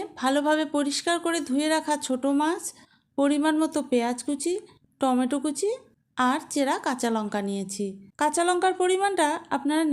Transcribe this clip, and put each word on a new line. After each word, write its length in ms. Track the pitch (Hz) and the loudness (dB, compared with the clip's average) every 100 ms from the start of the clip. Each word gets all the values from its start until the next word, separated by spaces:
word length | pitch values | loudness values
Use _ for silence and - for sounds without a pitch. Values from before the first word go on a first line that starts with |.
| - - | -2 -4
ভালোভাবে 440 | 262 277 294 311 302 294 | 0 2 2 2 0 0
পরিষ্কার 420 | 285 285 - 339 339 | -2 -2 -2 0 0
করে 140 | 339 285 | -2 -2
ধুয়ে 180 | 262 302 320 | 0 0 0
রাখা 180 | 311 294 294 | 0 -2 -2
ছোট 160 | 254 269 277 | -2 2 2
মাছ, 240 | 302 381 - - - _ _ - | 2 0 -4 -14 -20 _ _ 0
পরিমাণ 360 | 285 294 311 311 | 2 2 2 2
মতো 180 | 311 302 285 | 2 0 0
পেঁয়াজ 280 | 247 233 247 - | 0 0 -2 -4
কুচি, 260 | 294 339 381 - - _ - | -4 -2 -4 -6 -20 _ -2
টমেটো 360 | 269 247 254 285 | 0 2 2 0
কুচি 280 | 302 285 403 523 - _ _ - | -2 -2 -2 -4 -8 _ _ -2
আর 220 | 254 285 - | 0 0 -2
চেরা 220 | 294 269 320 330 | 0 0 0 -2
কাঁচা 240 | 247 233 226 | -2 0 0
লঙ্কা 260 | 208 208 202 | -2 -4 -2
নিয়েছি। 360 | 196 190 - 202 190 - - | -4 -6 -6 -6 -8 -12 -2
কাঁচা 240 | 302 302 349 | 0 2 2
লঙ্কার 260 | 359 370 370 | 2 2 2
পরিমাণটা 460 | 359 381 403 370 302 330 - 277 | 2 2 0 2 0 0 -4 -4
আপনারা 280 | 277 311 320 | 0 0 2